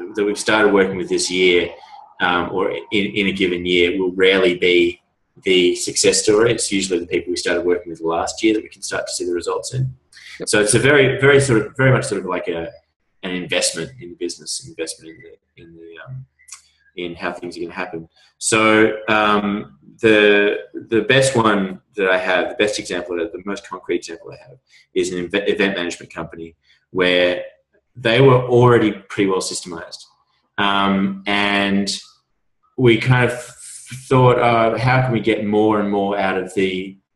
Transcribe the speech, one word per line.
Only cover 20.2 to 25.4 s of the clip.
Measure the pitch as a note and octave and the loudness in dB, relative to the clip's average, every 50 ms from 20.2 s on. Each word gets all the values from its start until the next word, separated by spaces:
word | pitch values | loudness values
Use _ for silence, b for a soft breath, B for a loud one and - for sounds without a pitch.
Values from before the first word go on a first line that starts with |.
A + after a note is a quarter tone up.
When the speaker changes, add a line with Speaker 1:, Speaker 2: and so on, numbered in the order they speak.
| G#2 G#2 G#2 G2+ G2+ G#2 - - - - - | 6 6 6 4 4 2 0 -2 -6 -12 -14
Speaker 1:
the | - - - A2+ A2 G2+ | -16 -8 -2 -2 0 2
best | - C3+ C3+ C3 C3 B2 | 4 4 4 4 2 2
one | A#2 A2 A2 G#2 G2+ F#2+ F#2+ F#2+ - _ _ _ | 2 2 2 2 0 0 -4 -6 -10 _ _ _
that | G#2 F#2+ F#2+ | -2 0 0
I | F#2 F2+ | 0 0
have, | F#2 F#2+ F#2 F2+ E2+ F2 | 0 0 0 0 -2 -2
the | - | -2
best | - G#2+ G#2 - - | -2 -2 -2 -2 -4
example, | G2 - F#2 F2 F2 F2 F2 | -8 -8 -8 -8 -6 -6 -6
the | E2+ E2 E2 F2+ F2+ F#2 | -6 -6 -6 -8 -10 -10
most | G2+ G2 - - - | -10 -10 -10 -12 -14
concrete | F#2+ F#2 - - F2+ | -16 -12 -8 -6 -6
example | F2 - - E2 - - - - | -6 -6 -10 -16 -16 -16 -18 -20
I | - - - | -20 -20 -20
have, | - - _ b b b b b b | -20 -20 _ b b b b b b
is | F#2+ F2 F2+ F2+ | -4 -4 -4 -4
an | F2+ F2 F2 | -8 -6 -4
inve-, | G2 - | -4 -4